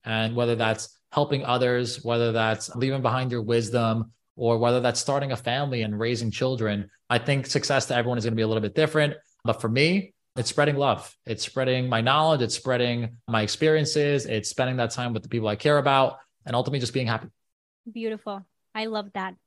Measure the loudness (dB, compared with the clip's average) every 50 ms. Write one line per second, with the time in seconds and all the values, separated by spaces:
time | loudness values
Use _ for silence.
0 | _ -4 -2 -2 -2 0 0 0 2 2 2 2 2 0 0 0 -4 -14 _ _
1 | _ _ 0 0 2 2 0 -2 0 0 0 2 2 2 2 0 -2 -2 -6 -6
2 | -4 -2 0 2 2 2 2 2 2 2 0 -2 -4 -10 -4 -2 -2 -2 -2 0
3 | 0 0 0 0 -2 -2 -4 -4 -2 2 0 0 2 2 0 0 2 2 0 0
4 | -2 -6 _ _ _ _ _ -2 0 0 2 4 4 4 2 4 2 0 0 0
5 | -2 -2 -2 0 0 -2 -4 -4 -4 -4 -2 -2 -2 -2 -2 -2 -2 -2 -2 -2
6 | -2 -2 -2 -2 -2 -4 -2 -2 -2 -2 0 0 -2 -2 -2 -2 -4 -8 _ _
7 | _ _ 0 0 2 2 0 0 0 -2 -2 -2 0 2 0 0 0 0 0 0
8 | 0 0 -2 -2 -2 -2 0 0 0 0 0 0 -2 0 2 2 2 2 4 2
9 | 2 2 0 -8 _ _ _ _ _ -2 0 0 0 0 4 4 4 4 4 0
10 | -2 -4 _ _ _ _ _ -4 -4 -2 2 2 2 2 2 2 2 2 0 0
11 | -4 -16 -20 _ _ -8 -6 -6 -6 -6 -4 -2 0 0 0 0 0 0 0 2
12 | 2 4 4 4 4 4 4 2 0 -2 -2 -4 -2 0 2 2 2 0 0 -2
13 | -4 -6 -8 -12 _ -2 0 0 0 0 0 0 2 4 4 4 2 0 0 0
14 | 2 2 0 0 0 -2 -4 -4 -4 -4 -2 -2 -2 0 0 -2 -2 -2 -2 -4
15 | -4 -4 -4 -6 -6 -4 -4 -2 -2 -2 -4 0 2 4 4 4 4 4 4 4
16 | 4 2 0 -8 -20 _ _ _ _ -4 -2 -2 -2 -2 -4 -4 -4 -4 -4 -2
17 | -2 -2 -2 -4 -6 -12 _ _ _ _ _ _ _ _ _ _ _ -16 -12 -8
18 | -6 -6 -6 -8 _ -10 -12 -12 -14 _ _ _ _ _ _ -8 -6 -6 -6 -8
19 | -8 -8 _ -8 -8 -8 -10 _ _